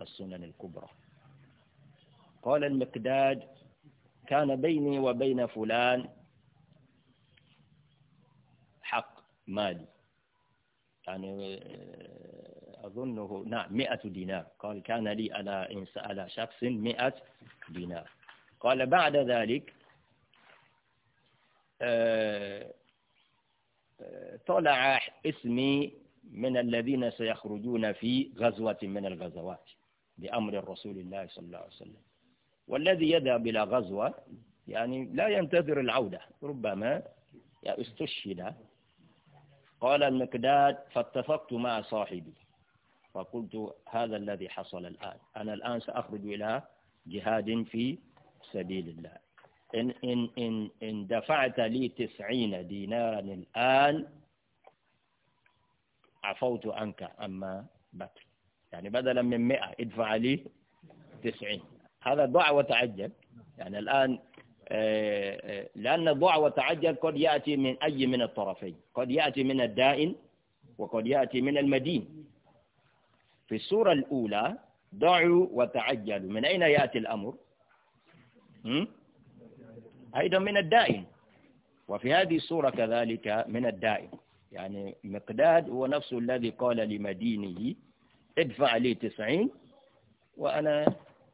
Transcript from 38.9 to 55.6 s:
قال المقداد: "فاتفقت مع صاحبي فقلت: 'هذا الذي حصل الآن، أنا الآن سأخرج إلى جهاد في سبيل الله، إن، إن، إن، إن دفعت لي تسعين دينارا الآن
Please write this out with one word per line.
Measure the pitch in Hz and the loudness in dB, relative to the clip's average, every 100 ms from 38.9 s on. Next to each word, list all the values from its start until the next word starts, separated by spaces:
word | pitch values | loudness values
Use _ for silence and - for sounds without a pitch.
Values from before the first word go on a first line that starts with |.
| _ _ _ _ - _ _ _ - | _ _ _ _ -20 _ _ _ -2
قال | 123 143 | 2 4
المقداد: | 139 131 127 123 127 143 143 147 - | 4 2 -2 0 4 6 6 4 -4
"فاتفقت | 127 117 131 123 156 - | -4 -2 -4 -2 -2 -2
مع | 120 123 113 | -4 -2 -2
صاحبي | 104 107 101 90 80 - _ _ _ _ _ _ _ | -2 -4 -4 -8 -14 -20 _ _ _ _ _ _ _
فقلت: | 95 95 120 107 110 107 - - | -12 -10 -8 -8 -8 -8 -10 -8
'هذا | 113 117 107 | -4 -4 -4
الذي | 101 95 92 | -6 -8 -8
حصل | - 95 90 87 | -12 -12 -12 -12
الآن، | 82 98 - _ 107 | -14 -14 -16 _ -12
أنا | 107 | -8
الآن | 104 120 120 | -8 -6 -6
سأخرج | - 123 - 107 104 | -6 -8 -8 -8 -8
إلى | 101 107 127 - _ _ _ 82 | -6 -4 -4 -6 _ _ _ -12
جهاد | 98 107 110 104 117 | -6 -2 -2 0 -2
في | 113 113 123 170 - _ _ _ - | -2 -4 -4 -4 -14 _ _ _ -10
سبيل | 101 90 95 85 | -8 -6 -6 -8
الله، | 82 82 - _ - - _ - | -12 -16 -18 _ -20 -20 _ -8
إن، | 113 123 - | -4 -2 -4
إن، | 127 123 117 - | -2 0 -2 -4
إن، | 117 110 104 - | -4 -2 -6 -8
إن | 110 107 98 | -8 -6 -2
دفعت | 113 - 156 131 120 | -2 0 2 2 2
لي | 113 123 123 | 0 0 -2
تسعين | - 113 - 101 123 110 92 90 | -2 -8 -6 -4 0 0 -2 -6
دينارا | 101 98 117 117 107 | -8 -4 -2 0 -2
الآن | 98 92 - 113 123 135 143 156 - - _ _ _ _ - _ _ _ _ _ _ _ _ _ | -6 -10 -10 -2 4 6 6 2 -4 -14 _ _ _ _ -20 _ _ _ _ _ _ _ _ _